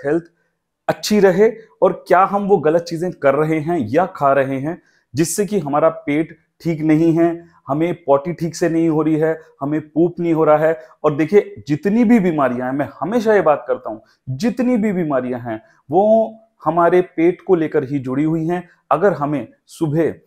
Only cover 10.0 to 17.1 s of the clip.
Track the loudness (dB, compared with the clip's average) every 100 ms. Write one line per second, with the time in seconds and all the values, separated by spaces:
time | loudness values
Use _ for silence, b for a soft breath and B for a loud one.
10 | 0 0 -2 2 4 4 2 -2 B B
11 | -2 0 2 2 2 -4 -6 -4 0 2
12 | 4 4 2 0 0 -2 -6 -6 -6 -8
13 | -4 -2 2 2 4 2 0 -6 -8 -14
14 | _ b -10 -4 -4 -2 -2 0 0 -2
15 | -2 -2 -4 -6 -8 -12 _ b -2 2
16 | 4 2 0 -8 _ _ -4 2 2 2
17 | 0